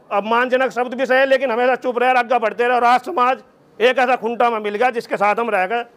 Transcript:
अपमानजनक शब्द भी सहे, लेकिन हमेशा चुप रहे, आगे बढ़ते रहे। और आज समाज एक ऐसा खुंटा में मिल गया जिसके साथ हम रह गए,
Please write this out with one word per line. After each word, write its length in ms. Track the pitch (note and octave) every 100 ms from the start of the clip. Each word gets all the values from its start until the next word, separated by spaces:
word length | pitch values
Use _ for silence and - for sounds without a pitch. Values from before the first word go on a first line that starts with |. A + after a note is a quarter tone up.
| -
अपमानजनक 580 | G#3 G#3 A#3 B3 B3+ C4
शब्द 240 | A3+ B3
भी 120 | A#3+ C4
सहे, 180 | B3+ C4+
लेकिन 240 | C4 C4
हमेशा 240 | A3+ B3 B3
चुप 220 | B3+ A#3
रहे, 120 | B3
आगे 260 | B3+ A#3 B3
बढ़ते 280 | G#3+ G3+ A#3+
रहे। 100 | B3
और 80 |
आज 160 | A#3+ B3
समाज 360 | - F4 B3 B3+ - _ _ -
एक 180 | A3+ C4
ऐसा 180 | B3+ B3
खुंटा 320 | G#3+ A#3+ A#3+
में 80 | A3+
मिल 140 | G#3
गया 160 | G#3 B3+
जिसके 240 | A#3 - A3
साथ 200 | G3+ G#3
हम 140 | A#3
रह 160 | G#3 F#3
गए, 160 | A#3 A#3